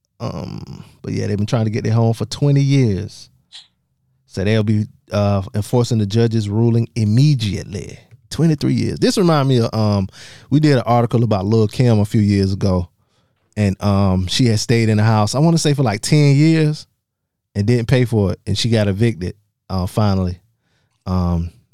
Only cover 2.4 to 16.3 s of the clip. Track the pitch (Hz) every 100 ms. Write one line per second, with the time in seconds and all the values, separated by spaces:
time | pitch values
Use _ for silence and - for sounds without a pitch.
2.4 | 143 143 139 139 120 92 - - - _
3.4 | _ - - _ _ _ _ _ _ -
4.4 | 95 110 107 107 107 - _ 104 101 101
5.4 | 95 107 101 123 117 113 104 113 117 113
6.4 | 101 104 117 117 113 - 107 110 147 139
7.4 | 107 85 - 98 - - _ - _ -
8.4 | 165 156 - 123 107 - 226 247 180 156
9.4 | 135 127 113 110 107 101 98 - - -
10.4 | - 143 151 135 113 120 117 120 117 107
11.4 | 98 113 107 - 123 110 101 120 101 101
12.4 | 95 98 98 90 90 _ _ _ _ _
13.4 | _ - 101 92 101 98 98 92 92 -
14.4 | 127 104 - 117 110 107 107 110 104 127
15.4 | 165 165 151 139 127 104 - 151 143